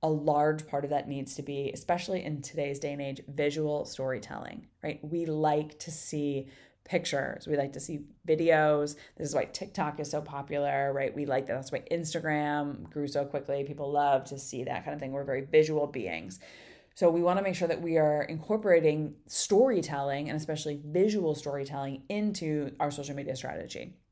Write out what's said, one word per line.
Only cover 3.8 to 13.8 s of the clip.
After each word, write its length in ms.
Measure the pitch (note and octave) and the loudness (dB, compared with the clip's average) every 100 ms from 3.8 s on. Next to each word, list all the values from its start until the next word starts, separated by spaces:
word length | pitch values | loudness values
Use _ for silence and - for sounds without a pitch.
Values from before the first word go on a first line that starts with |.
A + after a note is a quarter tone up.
| - | -2
storytelling, 840 | - C3 B2+ - - - - - _ | -4 -2 -2 -6 -10 -10 -12 -16 _
right? 160 | D#3 D3+ | -6 -6
We 240 | D3+ E3+ E3 | -4 -4 -2
like 540 | D3+ D#3 D3+ D3+ - | 2 4 2 0 -8
to 100 | - | -12
see 580 | D#3 - D3+ D3 C#3 C3+ - - _ | -10 -6 -2 -2 -2 -6 -14 -20 _
pictures. 640 | - E3+ - C#3+ C3+ A2 - | -4 -4 0 -2 -2 -6 -2
We 100 | D3 | 0
like 160 | C#3+ | 0
to 60 | C#3 | -4
see 220 | C3+ D3+ D3 - - | -8 -8 -10 -16 0
videos. 680 | D#3 E3 D#3+ D3+ D3+ D3 D3 - - | 2 6 6 8 4 2 -4 -16 -8
This 120 | C#3+ | -2
is 40 | |
why 120 | C#3+ - | 0 -2
TikTok 540 | - - - D3+ D3 | -6 -10 -4 -4 -2
is 120 | C#3 | -4
so 100 | D3+ | -4
popular, 720 | D3+ D3 C#3 C#3+ C#3+ C#3 C#3 | -4 -8 -4 -2 0 2 0
right? 220 | C#3 C#3 - | 0 -2 -2
We 100 | C#3+ | 0
like 220 | C3+ C3+ | 0 0
that. 80 | B2+ | -4
That's 160 | C3+ | -2
why 100 | C#3 - | -6 -2
Instagram 960 | E3+ D#3+ E3 D#3 D3+ D3 D3 C#3+ C#3+ - | -2 -2 -2 0 0 2 0 -2 -6 -10
grew 160 | D3+ C#3+ | -6 -2
so 180 | C#3+ C#3 | -2 -2
quickly. 380 | C#3+ - C#3 | -4 -2 -2
People 280 | C#3 C#3+ | -2 -4